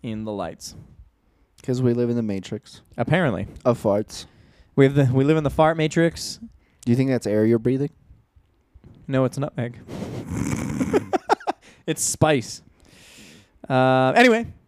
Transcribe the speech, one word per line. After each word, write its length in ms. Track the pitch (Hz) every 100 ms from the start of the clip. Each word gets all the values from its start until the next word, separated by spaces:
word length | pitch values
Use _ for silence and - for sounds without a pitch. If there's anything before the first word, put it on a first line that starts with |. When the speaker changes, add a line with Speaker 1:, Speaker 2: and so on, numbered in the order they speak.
Speaker 1:
in 220 | 123 110 110
the 60 |
lights. 440 | 104 85 - - - - - - _ _ _ _ _
Speaker 2:
'Cause 200 | - 127
we 120 | 127
live 160 | 120 120
in 60 | 120
the 80 |
matrix. 580 | 110 98 92 110 - - _ -
Speaker 1:
Apparently. 500 | - 160 165 92 98 -
Speaker 2:
Of 180 | 127 117
farts. 440 | 110 101 107 - - _ _ _ _ -
Speaker 1:
We 100 | 135
have 100 | 139
the, 100 | 131
we 100 | 131
live 140 | 139 156
in 60 |
the 60 | 147
fart 260 | - 156 165
matrix. 640 | 156 170 165 - - - 226 _ _ _
Speaker 2:
Do 80 | -
you 40 | 120
think 140 | 131
that's 180 | 123 -
air 180 | 107 110
you're 140 | 117
breathing? 320 | 117 131 143 _ _ - _ _ _ _ _ - - - -
Speaker 1:
No, 180 | 135 131
it's 120 | 135
nutmeg. 420 | 131 - 120 120 -
<laughs> 1200 | - - - - - - - - 78 - 415 - - - 427 - - - _ -
It's 160 | 156
spice. 600 | - - 156 151 - - _ _ - _ - - - - _ _ -
Uh, 460 | 131 131 131 131 135
anyway. 320 | 247 226 233 -